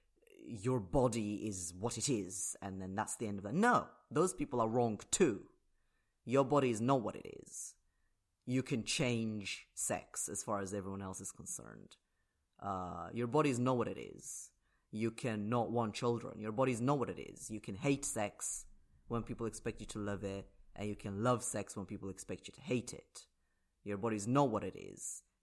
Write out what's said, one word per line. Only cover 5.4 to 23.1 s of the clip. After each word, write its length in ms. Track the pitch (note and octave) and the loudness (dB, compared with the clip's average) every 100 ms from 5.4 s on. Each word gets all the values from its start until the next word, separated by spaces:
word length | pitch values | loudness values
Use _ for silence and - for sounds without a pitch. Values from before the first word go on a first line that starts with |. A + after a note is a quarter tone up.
| - _ _ _ _ _ _ _ - | -4 _ _ _ _ _ _ _ 2
Your 180 | C3 | 4
body 280 | C3+ C#3+ C3 | 6 6 6
is 100 | G#2+ | 4
not 200 | A#2+ C3+ | 6 4
what 140 | G2+ - | 4 -6
it 100 | G1+ - - | -10 -12 -12
is. 300 | - - - _ _ _ _ _ _ - | -10 -12 -14 _ _ _ _ _ _ 0
You 180 | B2+ | 0
can 200 | B2 B2+ | 2 -2
change 840 | G#2 - B2+ A#2 A2+ G#2+ F#2+ - - - | 0 0 2 2 0 -2 -4 -8 -10 -6
sex 520 | - G2+ - - - | -2 -2 -4 -6 -4
as 160 | G2+ | -4
far 160 | - G2+ | 0 0
as 140 | F#2+ | 0
everyone 280 | G2+ F#2+ G2 | -2 -2 -4
else 200 | G2 F#2+ | -6 -6
is 100 | G2 | -10
concerned. 640 | - - - A1 A1 - - _ _ _ _ _ - | -10 -10 -8 -10 -16 -18 -20 _ _ _ _ _ -10
Uh, 460 | G2+ F#2+ F2+ E2+ E2+ | -4 -4 -4 -6 -6
your 140 | A2+ A#2+ | -4 2
body 220 | C#3+ D3+ | 4 4
is 100 | A#2+ | 4
not 180 | B2 B2+ | 2 2
what 100 | G2+ | 0
it 100 | F#2+ | -2
is. 520 | G1+ - - - - _ _ _ - | -10 -12 -12 -12 -14 _ _ _ -10
You 180 | A2 A2+ | -2 -2
can 380 | A2+ C3 G#2+ G#2 | -2 -4 -2 2
not 240 | A#2+ A2 | 2 2
want 240 | A#2 A2 - | 2 0 2
children. 440 | A#2+ A#2 - - | 2 0 -2 -6
Your 100 | G#2+ | -4
body 220 | A2 C3 | 2 2
is 80 | A2+ | 4
not 180 | B2 D3 | 2 2
what 100 | G#2 | 2
it 100 | E2 | -4
is. 300 | - - - | -8 -12 -8
You 120 | G#2+ | -8
can 140 | - G2 | -6 -2
hate 280 | C#3+ C3+ | 2 2
sex 600 | - A2+ G#2 - - - - - _ - - | 2 0 -2 -2 -6 -6 -10 -20 _ -18 -4
when 160 | A#2 | -2
people 220 | G#2+ A#2 A2+ | -2 -4 -4
expect 340 | - A#2 - | -4 -6 -6
you 80 | G#2+ | -6
to 120 | A2 | -4
love 260 | G2+ G2 G2 | -2 -2 -4
it, 220 | G2 F#2 - - - | -6 -8 -18 -16 -6
and 140 | G#2 | -6
you 80 | G2+ | -4
can 260 | G#2 G2 | -4 0
love 200 | A#2+ A#2+ | 2 2
sex 340 | - G#2+ G2 - | 0 -4 -6 -8
when 80 | F#2 | -8
people 240 | G2+ G2 | -8 -8
expect 380 | F#2 - F#2 - | -10 -8 -10 -10
you 40 | |
to 80 | - | -12
hate 320 | C#3 B2 - | -2 -2 -2
it. 320 | - - | -12 -16